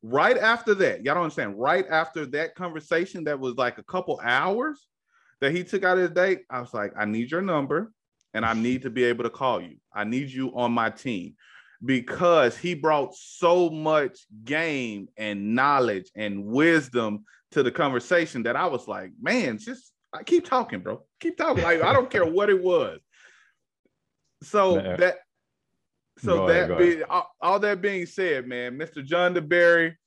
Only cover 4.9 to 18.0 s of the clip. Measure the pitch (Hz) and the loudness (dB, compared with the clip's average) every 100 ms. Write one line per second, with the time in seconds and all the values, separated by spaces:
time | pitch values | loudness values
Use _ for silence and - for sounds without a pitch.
4.9 | _ _ _ _ _ 139 170 180 196 185 | _ _ _ _ _ 0 0 -2 0 2
5.9 | 185 180 170 190 185 - 131 123 110 104 | 2 2 2 2 0 -4 -10 -8 -6 -6
6.9 | 107 107 110 123 165 190 160 139 147 220 | -4 -2 -2 -2 -4 -2 -2 -2 -4 -6
7.9 | _ _ _ _ 110 113 113 117 127 131 | _ _ _ _ -4 -2 0 0 -2 -4
8.9 | 117 120 117 117 - 131 110 87 - _ | 0 0 2 -4 -4 -2 -2 -6 -18 _
9.9 | 107 104 127 143 131 131 - 120 117 113 | -8 -4 -4 -6 -6 -6 -2 0 0 -2
10.9 | 107 135 107 85 - _ - _ _ 120 | -4 -8 -8 -8 -18 _ -20 _ _ -2
11.9 | 131 123 - 180 165 123 - 175 170 156 | -2 -2 0 4 6 4 0 -6 -2 0
12.9 | 151 135 - - - 175 175 175 156 156 | 0 -2 -8 -20 0 2 4 2 0 0
13.9 | 156 135 - _ 107 110 151 165 143 120 | 2 0 -6 _ -20 -6 -4 -2 -4 -6
14.9 | 104 95 - 107 101 101 117 139 139 123 | -8 -14 -10 -6 -4 -2 2 2 2 2
15.9 | 98 90 104 107 98 101 123 160 160 131 | -2 -6 -8 -8 -6 -4 2 4 4 2
16.9 | 120 110 104 - _ _ - 127 117 147 | -2 -2 -4 -10 _ _ 0 0 0 0
17.9 | 123 | 0